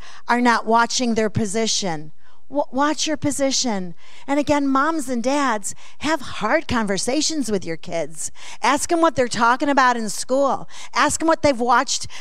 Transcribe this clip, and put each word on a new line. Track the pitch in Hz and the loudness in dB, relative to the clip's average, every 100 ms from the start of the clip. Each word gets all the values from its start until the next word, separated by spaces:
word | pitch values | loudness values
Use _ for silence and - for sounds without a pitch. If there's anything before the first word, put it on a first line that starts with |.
| - - - | -8 -6 0
are | 240 | 4
not | 247 226 208 | 4 4 4
watching | 226 233 - 247 220 | 4 4 0 0 2
their | 214 | 0
position. | 214 214 220 220 - 196 156 156 - - - - | 0 0 0 0 0 -2 -4 -6 -8 -8 -8 -4
W-, | 277 294 | -2 -2
watch | 254 294 302 320 | 0 0 0 -2
your | 294 | -2
position. | 294 269 269 254 254 202 180 - - - - | -2 0 0 0 0 -2 -4 -8 -8 -8 -2
And | 285 | 0
again, | 294 294 277 | 2 2 2
moms | 269 302 330 254 | 2 2 0 -2
and | 240 | -2
dads, | 240 285 269 214 - - - - | 0 2 2 0 -4 -8 -10 -4
have | 294 320 | -2 -2
hard | - - 214 311 - | -4 -4 0 0 0
conversations | 240 202 190 - 294 294 320 220 | 0 0 0 0 0 0 -2 -2
with | 202 170 | -2 -2
your | 160 | -6
kids. | - 170 156 160 - - - - | -4 -4 -4 -6 -8 -8 -10 -2
Ask | 226 285 - | 2 2 2
them | 339 | 4
what | 330 277 | 4 2
they're | 240 | 0
talking | 208 233 247 285 | 2 2 4 2
about | 277 254 240 | 4 4 2
in | 220 | -2
school. | - - 262 269 208 - - - | -4 -2 2 2 0 -6 -10 -4
Ask | 233 294 - | 0 2 2
them | 320 | 2
what | 320 | 2
they've | 294 233 | 2 2
watched | 240 247 277 - - - | 2 2 2 -4 -6 -8